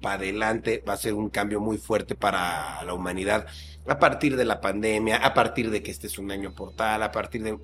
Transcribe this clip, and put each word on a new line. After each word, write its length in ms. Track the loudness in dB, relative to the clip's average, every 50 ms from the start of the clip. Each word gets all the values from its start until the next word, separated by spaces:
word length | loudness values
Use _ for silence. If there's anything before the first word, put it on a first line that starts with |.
para 140 | -4 -2 -2
adelante 680 | -2 -2 -2 -2 0 0 0 0 0 0 0 -2 0 -2
va 80 | -4 -4
a 20 |
ser 180 | -2 -2 -2 -2
un 160 | 0 -2 -2
cambio 300 | 0 0 0 0 0 0
muy 180 | 0 0 -2 -2
fuerte 360 | 0 0 0 0 2 -2 -4
para 680 | 2 2 2 2 2 0 0 0 -2 -4 -6 -6 -8 -6
la 80 | -6
humanidad, 540 | -4 -4 -2 -2 -2 -2 2 2 2 2 2 -4 -12 -14 -14 -14 -16 -12 -2
a 120 | -2 4 6
partir 380 | 6 6 6 4 0 2 2
de 80 | 2 2
la 160 | 2 2 0
pandemia, 560 | 0 -2 0 2 2 2 2 2 2 2 2 4
a 160 | 4 4 6
partir 360 | 6 4 4 2 0 0 0
de 120 | -2 -2
que 80 | -4 -6
este 160 | -10 -8 -8 -10
es 100 | -8 -8
un 120 | -6 -6
año 200 | -6 -6 -6 -8 -8
portal, 480 | -10 -10 -10 -4 -2 0 2 2 2
a 100 | 0 0
partir 300 | 0 -2 -4 -4 -6 -6 -4
de 100 | -4 -6 -4